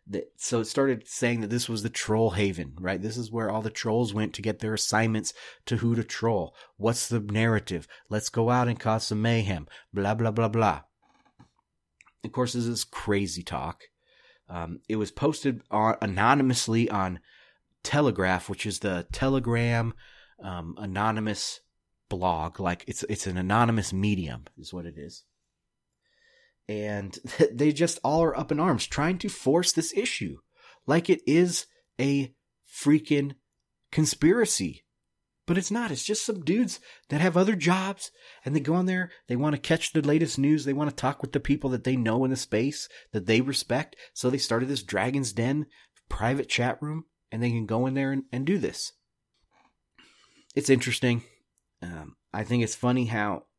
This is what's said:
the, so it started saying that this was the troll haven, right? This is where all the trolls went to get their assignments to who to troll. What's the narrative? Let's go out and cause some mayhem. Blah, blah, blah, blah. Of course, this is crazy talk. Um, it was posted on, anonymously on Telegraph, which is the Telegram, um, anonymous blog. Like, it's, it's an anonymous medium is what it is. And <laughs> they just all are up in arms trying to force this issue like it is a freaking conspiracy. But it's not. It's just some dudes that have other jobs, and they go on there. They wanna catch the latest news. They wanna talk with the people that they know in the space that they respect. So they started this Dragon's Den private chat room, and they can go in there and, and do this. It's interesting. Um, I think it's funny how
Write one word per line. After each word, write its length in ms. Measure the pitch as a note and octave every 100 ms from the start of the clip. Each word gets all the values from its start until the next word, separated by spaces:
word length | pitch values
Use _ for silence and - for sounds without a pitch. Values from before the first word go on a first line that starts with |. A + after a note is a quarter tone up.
| -
the, 180 | G2 - -
so 260 | - A#2
it 40 | G#2+
started 420 | C#3+ C#3 A#2 -
saying 340 | - A#2+ A#2
that 100 | G#2
this 180 | A#2+ A#2+
was 140 | A2
the 60 | A2+
troll 420 | - - A2 A2+
haven, 420 | F#2 G2 F2 C#2 E2
right? 200 | F2+ F#2
This 180 | G#2+ A#2
is 140 | A2
where 200 | A#2 G#2+
all 100 | A2
the 80 | A2
trolls 460 | - A#2 A2+ A2+ G#2
went 180 | G#2+
to 80 | -
get 180 | G#2+ G2
their 140 | A2
assignments 580 | G#2+ - A2 A2+ A2 - - - - -
to 100 | A#2
who 160 | A#2
to 100 | A2+
troll. 520 | A2+ - A2+ G2+ D#2+ - - -
What's 300 | A2 A#2+ -
the 120 | A#2
narrative? 680 | G2+ G#2 A2+ G#2+ - F2 - - -
Let's 200 | G#2+ -
go 200 | B2 A#2
out 180 | B2 A#2+
and 120 | A2+
cause 260 | A2+ A2+ -
some 160 | G#2+
mayhem. 460 | A2+ A#2 G2+ E2+ D2 - -
Blah, 220 | G2 G2 A2
blah, 160 | A#2
blah, 160 | A2 A2+
blah. 340 | A2+ G#2 C#2+ - _ _ _ _ _ - _ _ _ _ _ - _
Of 80 | A2+
course, 220 | B2+ B2
this 120 | A#2+ A#2
is 180 | A2+
crazy 600 | - - G#2+ G2+ F#2+ F2
talk. 400 | - D#2+ E2+ - - _ _ _ _ _ -
Um, 300 | F2 E2 - -
it 60 | A2
was 160 | G2+
posted 500 | - C#3+ D3+ C3+ A#2 -
on, 280 | G#2+ A2 -
anonymously 880 | G2+ F#2+ A#2 C#3+ C3 A#2+ A2+ A2+ A#2
on 300 | G#2 F#2 F2 - - - _ _ _
Telegraph, 680 | - D3 C#3 F#2 F#2 F#2 -
which 160 | F#2+ G#2+
is 140 | -
the 260 | G2+ F2 -
Telegram, 840 | - C3+ C3+ A#2 A#2 A#2+ A#2 A2+ - - - - _
um, 300 | F#2+ F2 E2 -
anonymous 840 | G2+ G2 A2 A2 G#2+ G2+ - - _ _ _ _ _
blog. 500 | F2+ F#2 E2 D#2+ -
Like, 240 | F#2 F2 -
it's, 160 | -
it's 240 | - G#2 G2
an 100 | F2+
anonymous 560 | F#2 A2 A#2 A2+ -
medium 520 | F#2+ G#2 F#2+ D#2 A#1 - -
is 160 | D#2+
what 140 | F2+ E2
it 100 | D2
is. 260 | C#2+ - _ _ _ _ _ _ _ _ _ _ _ _ _ _ -
And 500 | G#2+ G#2 G#2 G2 - - -
<laughs> 160 | D3+
they 200 | A#2+ D3+
just 280 | C#3+ E3+ -
all 180 | C3 D#3+
are 140 | E3 B2+
up 140 | -
in 80 | D3+
arms 280 | F3+ F3 -
trying 320 | - D#3+ F#3
to 100 | G#3
force 420 | - C3 E3 F#3
this 220 | - - G3+
issue 440 | A#3+ - E2+ - _ _ - - -
like 240 | E3 E3+
it 120 | E3 -
is 400 | D#3+ F3+ - - _ _ -
a 360 | C#3 C#3 C3 - _ _ _
freaking 640 | - C#3+ D3+ D3+ D3 C#3+ - _ _ _ _ _
conspiracy. 960 | - D3+ - D#3 A#3+ G#3+ - E2+ - _ _ _ _ _ _ -
But 120 | F3+
it's 140 | -
not. 200 | A#3 A3+
It's 120 | C3
just 220 | - G#3+ -
some 180 | G3
dudes 380 | D3 G#3+ G#3 - - - -
that 140 | D3
have 160 | F#3 E3+
other 180 | G3 F#3+
jobs, 560 | D#3+ F#3+ F#3+ G3 - - - -
and 100 | -
they 60 | D3+
go 140 | C#3
on 120 | F3 F#3
there. 260 | F#3 F3+ - -
They 80 | B2
wanna 200 | D3+ C#3+
catch 360 | - D#3+ -
the 80 | D#3
latest 360 | C#3+ D#3 D#3+ -
news. 280 | C#3+ D3+ C#3
They 80 |
wanna 180 | C#3 D3
talk 300 | - C3 -
with 100 | B2+
the 80 | C3+
people 300 | - C#3+ C3+
that 160 | B2 B2+
they 100 | B2+
know 300 | A2+ A#2 C3
in 60 |
the 40 | C3
space 540 | - A2 C3+ - - - -
that 140 | G#2+ F#2
they 120 | A2
respect. 560 | C3+ C3 - B2+ - - -
So 160 | - B2+
they 80 | C3
started 300 | - A#2 C3
this 160 | B2+
Dragon's 480 | F#2+ F#2+ A#2+ C#3 A#2+
Den 360 | G2+ A#2+ D3+ D3 _ _ _ _
private 400 | - A2+ C#3 -
chat 320 | - A#2+ -
room, 240 | D3+ D#3 - _ _
and 100 | A2+
they 80 | B2
can 160 | A#2 G#2
go 200 | A2+ C3
in 80 |
there 180 | C3+ C3+
and, 120 | C3+ -
and 140 | B2 C#3
do 120 | G3
this. 340 | A2 - - - _ _ _ _ _ _ _ _ _ _ _ _ _ _ -
It's 160 | C#3+ -
interesting. 540 | B2 B2 - B2 A#2 - _ _ _ _ _
Um, 340 | F2 D#2+ D#2 - _
I 100 | G#2
think 200 | G#2+ A#2+
it's 120 | A2+ -
funny 300 | B2 B2+ A2+
how 380 | A2 G#2 E2 -